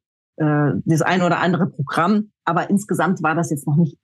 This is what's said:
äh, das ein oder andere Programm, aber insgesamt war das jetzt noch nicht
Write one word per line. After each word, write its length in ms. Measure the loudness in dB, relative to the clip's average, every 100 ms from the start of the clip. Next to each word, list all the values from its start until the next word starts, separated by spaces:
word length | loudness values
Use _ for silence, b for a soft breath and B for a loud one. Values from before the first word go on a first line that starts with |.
| _ _ _ -4
äh, 340 | 0 2 2 0 0
das 180 | 0
ein 180 | 2 2
oder 180 | 0 0
andere 280 | 0 0 -2
Programm, 640 | -4 -6 -2 0 0 -2 _ -4
aber 240 | -2 0
insgesamt 500 | -2 0 0 0 0
war 140 | -2 -2
das 160 | -2
jetzt 160 | -4 0
noch 80 | 2
nicht 220 | 2 0